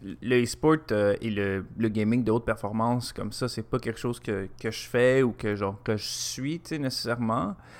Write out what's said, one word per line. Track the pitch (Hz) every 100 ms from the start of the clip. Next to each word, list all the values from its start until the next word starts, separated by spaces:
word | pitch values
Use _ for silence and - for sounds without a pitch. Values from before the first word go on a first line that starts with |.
| 98 -
le | 120 123
e-sport, | 117 - 151 156 -
euh, | 104 101 101
et | 117
le, | 104 98 98 - -
le | 113
gaming | 110 107 120
de | 113
haute | 110 -
performance | 107 101 110 117 123 120
comme | - 104
ça, | - 123
c'est | -
pas | 110 127
quelque | 117 113
chose | 123 120
que, | - 98 95 -
que | 113
je | - -
fais | 120 127 135
ou | 123
que, | 107 107 101
genre, | 98 98
que | - 107
je | -
suis, | - - - 139 170
tu | -
sais, | 156
nécessairement. | 135 - 120 117 113 117 185 190 - -